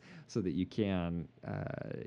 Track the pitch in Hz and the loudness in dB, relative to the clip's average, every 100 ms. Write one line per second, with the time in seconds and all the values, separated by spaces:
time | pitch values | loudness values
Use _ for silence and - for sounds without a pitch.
0 | - - - 120 92 90 90 - 101 92 | -8 -18 -4 0 2 2 2 2 4 4
1 | 85 85 80 - - 101 - - - - | 2 0 -4 -8 -6 -4 -4 -4 -6 -6